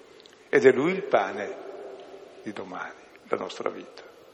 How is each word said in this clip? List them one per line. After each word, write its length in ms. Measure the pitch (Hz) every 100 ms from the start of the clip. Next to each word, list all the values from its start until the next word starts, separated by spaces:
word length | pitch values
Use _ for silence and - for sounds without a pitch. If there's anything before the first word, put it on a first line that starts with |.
| - - - - -
ed 160 | - 131
è 40 |
Lui 220 | 123 156
il 120 | 185
pane 520 | - 117 98 101 98 - - - - - - - - -
di 100 | 110
domani, 480 | 104 92 92 - - - - -
la 120 | -
nostra 320 | 95 - -
vita. 320 | - - - - - -